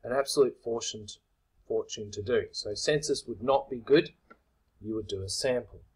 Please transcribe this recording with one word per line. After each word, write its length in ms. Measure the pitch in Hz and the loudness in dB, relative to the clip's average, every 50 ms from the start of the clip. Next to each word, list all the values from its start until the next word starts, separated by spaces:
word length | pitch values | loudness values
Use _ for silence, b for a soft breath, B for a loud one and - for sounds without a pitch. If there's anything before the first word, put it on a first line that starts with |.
| _ | _
an 80 | 117 120 | -2 0
absolute 420 | 135 139 - - 147 139 123 - _ _ | 0 0 0 4 4 4 4 4 _ _
fortune, 420 | 117 113 117 113 - - - 104 104 - - _ _ _ _ _ _ _ _ _ _ | -4 -4 -4 -4 -6 -8 -8 -12 -14 -16 -16 _ _ _ _ _ _ _ _ _ _
fortune 440 | - 110 104 - - - 110 104 | -2 -2 -2 -2 -6 -10 -8 -8
to 100 | 101 104 | -8 -8
do. 240 | 104 104 123 113 98 - - | -2 2 2 2 2 0 -6
So 200 | - - 107 104 | -10 -6 -6 -6
census 500 | 101 - - 151 151 147 - 143 - - - | -2 0 2 2 2 2 0 -2 -2 -2 -8
would 160 | 117 98 107 | -10 -6 0
not 260 | 127 139 139 - - | 2 2 2 2 0
be 100 | 135 123 | -8 -10
good, 320 | 110 - 135 160 165 - - _ _ _ - _ _ _ _ _ _ _ _ _ | 2 6 6 6 6 4 -6 _ _ _ -20 _ _ _ _ _ _ _ _ _
you 160 | 101 104 110 | -8 -6 -6
would 140 | 110 104 101 | -6 -4 -6
do 120 | 101 95 | -6 -6
a 60 | 95 95 | -6 -6
sample. 540 | - - - 135 123 123 120 - - 110 - _ _ | -6 -2 0 0 0 0 -2 -6 -18 -20 -20 _ _